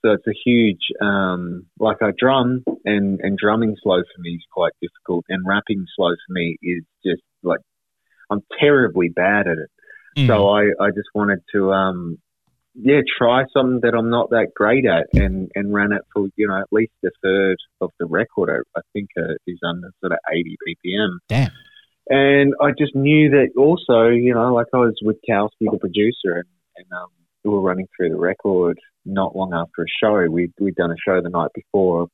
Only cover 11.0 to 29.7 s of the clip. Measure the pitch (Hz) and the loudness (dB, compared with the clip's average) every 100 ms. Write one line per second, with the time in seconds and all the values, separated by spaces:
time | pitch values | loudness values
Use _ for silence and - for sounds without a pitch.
11 | - 104 104 95 - 104 95 95 95 90 | -6 -2 -2 -2 -4 -2 0 0 0 -4
12 | 85 80 _ _ _ _ _ - 117 143 | -8 -12 _ _ _ _ _ -4 2 2
13 | 135 - 120 127 127 139 127 127 117 117 | 2 0 2 2 0 0 0 0 0 0
14 | 113 120 - 117 107 - 104 131 123 82 | 0 -2 0 0 0 0 2 2 2 0
15 | - - 98 95 92 98 101 104 104 104 | 2 2 2 -2 -6 -6 -4 -2 0 -2
16 | - 104 98 - 104 95 98 107 113 _ | -4 -4 -4 -2 -2 -2 0 0 -2 _
17 | 92 - 95 98 95 92 - _ 90 _ | -8 -4 0 2 2 -2 -8 _ -8 _
18 | 85 82 120 - 90 - - - - 104 | -4 -2 -2 -2 -2 -2 -6 -12 -10 -10
19 | 101 90 80 78 - 87 87 87 90 _ | -8 -8 -6 -6 -10 -8 -8 -8 -12 _
20 | 92 82 - 80 82 - 85 82 90 95 | -6 -6 -4 -6 -6 -10 -12 -10 -6 -2
21 | 104 175 _ 123 123 - _ _ _ _ | -4 -4 _ -2 -2 -4 _ _ _ _
22 | - 135 139 139 139 139 143 131 147 139 | -2 2 4 4 4 2 0 0 -2 0
23 | 139 151 151 143 127 123 143 175 - 117 | 4 4 6 4 2 4 2 2 2 4
24 | 117 120 123 117 123 120 120 127 120 107 | 6 4 2 2 2 0 0 2 2 0
25 | 107 107 - 101 107 _ 107 101 101 95 | -4 -4 0 0 0 _ -2 -2 -4 0
26 | 107 123 95 87 87 _ _ 90 92 90 | 0 0 -4 -4 -8 _ _ -20 _ -16
27 | 90 _ _ _ 104 101 95 92 92 - | -16 _ _ _ -4 0 0 -2 -8 -4
28 | 87 80 87 95 101 92 87 82 _ _ | -4 0 -2 -2 0 2 0 -2 _ _
29 | 95 98 95 95 95 85 85 | -8 -4 -4 -4 -6 -6 -6